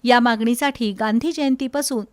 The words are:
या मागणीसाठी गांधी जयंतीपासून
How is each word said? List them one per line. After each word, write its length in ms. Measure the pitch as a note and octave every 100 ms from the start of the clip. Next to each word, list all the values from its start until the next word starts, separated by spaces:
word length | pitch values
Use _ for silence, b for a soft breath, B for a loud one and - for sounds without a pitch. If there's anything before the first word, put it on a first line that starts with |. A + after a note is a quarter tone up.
या 160 | A#3+ A#3+
मागणीसाठी 720 | A#3+ A3 A3+ A#3+ C#4+ C4+ A3 G3
गांधी 320 | G#3+ A3+ D4+
जयंतीपासून 720 | D#4 C#4 C4 C4 C#4+ D4 B3 -